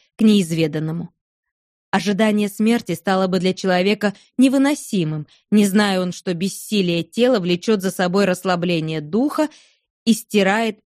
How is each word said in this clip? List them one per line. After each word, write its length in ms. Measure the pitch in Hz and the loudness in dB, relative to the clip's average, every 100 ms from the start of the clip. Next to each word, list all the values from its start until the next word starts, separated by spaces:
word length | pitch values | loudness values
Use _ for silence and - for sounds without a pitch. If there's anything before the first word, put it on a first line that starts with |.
| _ - | _ 2
к 60 | |
неизведанному. 880 | 214 208 160 165 156 156 156 170 170 _ _ _ _ _ _ _ _ | 4 4 2 0 -2 -2 -6 -8 -10 _ _ _ _ _ _ _ _
Ожидание 580 | 190 180 196 220 208 208 | -4 -2 0 0 0 -2
смерти 460 | - 214 233 - | 0 0 0 -2
стало 320 | 165 202 190 190 | -6 -2 0 0
бы 120 | 185 | 0
для 140 | 180 | -2
человека 640 | 185 190 180 190 208 208 - _ - | -2 0 2 0 0 -2 -4 _ 2
невыносимым, 880 | 262 269 277 294 - 202 156 156 147 _ _ | 4 4 2 0 -4 -2 -2 -4 -10 _ _
не 160 | 208 208 | 2 4
зная 340 | 208 202 185 | 2 2 0
он, 120 | 180 | -4
что 200 | - 190 | -6 -6
бессилие 680 | 170 190 - - 208 175 170 | -4 -6 -8 -4 -2 0 -2
тела 360 | 165 - 247 233 | -4 0 2 2
влечёт 440 | 175 175 - 214 | 0 -2 0 -2
за 80 | 185 | -2
собой 340 | - 180 196 | -2 0 0
расслабление 800 | 190 180 190 175 180 165 156 160 | 0 0 -2 -2 0 -2 -4 -6
духа 480 | 151 202 285 - 302 - _ _ _ _ - | -4 -2 -2 -2 -4 -6 _ _ _ _ 0
и 80 | |
стирает 640 | 220 - 208 190 214 226 208 | 0 0 0 2 0 -2 -6